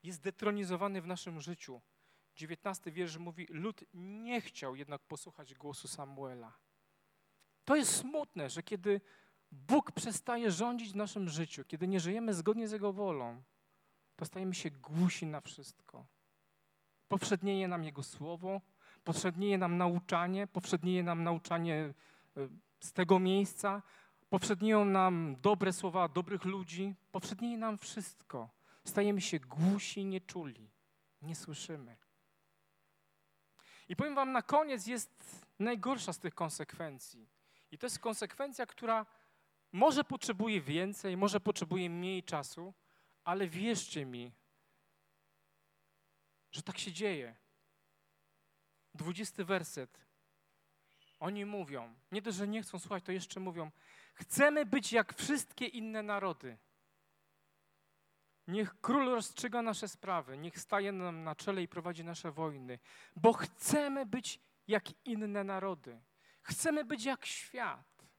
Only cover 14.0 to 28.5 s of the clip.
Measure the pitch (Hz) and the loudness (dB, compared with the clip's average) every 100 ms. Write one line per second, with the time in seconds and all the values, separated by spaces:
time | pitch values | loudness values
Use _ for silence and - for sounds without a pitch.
14 | _ - 160 185 190 180 156 139 131 156 | _ -10 -10 -4 -4 -2 -6 -8 -4 4
15 | 180 - 160 151 - - 139 - - - | 4 4 -4 -6 -10 -16 -16 -20 -20 -20
16 | 131 _ _ _ _ _ _ _ _ _ | -20 _ _ _ _ _ _ _ _ _
17 | _ 196 - 196 190 196 185 175 156 147 | _ 0 2 2 2 2 0 -2 -4 -6
18 | 135 - 147 170 185 196 _ _ - - | -10 -8 -8 -6 -4 -6 _ _ -20 -10
19 | - 160 185 170 202 196 180 175 180 175 | -4 0 0 2 2 4 4 4 4 2
20 | - 170 175 190 202 185 180 175 175 180 | 2 2 2 0 -2 -4 0 0 4 2
21 | 175 165 170 165 - 170 170 151 151 139 | 2 0 2 0 0 0 2 0 -2 -8
22 | - - _ - 135 - _ _ - - | -20 -20 _ -8 -8 -8 _ _ -6 2
23 | 175 190 185 190 196 - 202 202 - - | 8 8 8 4 2 0 -2 -2 -6 -20
24 | - _ _ 190 190 196 214 214 202 190 | -20 _ _ 0 2 2 6 8 8 8
25 | 185 175 160 131 202 202 196 180 185 175 | 6 6 0 2 4 6 4 2 0 2
26 | 170 147 180 190 185 196 180 165 196 190 | 2 2 0 -2 -2 -4 -6 -4 -4 -6
27 | _ 190 - 190 240 233 226 208 - - | _ -8 -6 -6 -4 -2 -2 -4 -6 -8
28 | - - - 131 113 | -10 -12 -10 -10 -10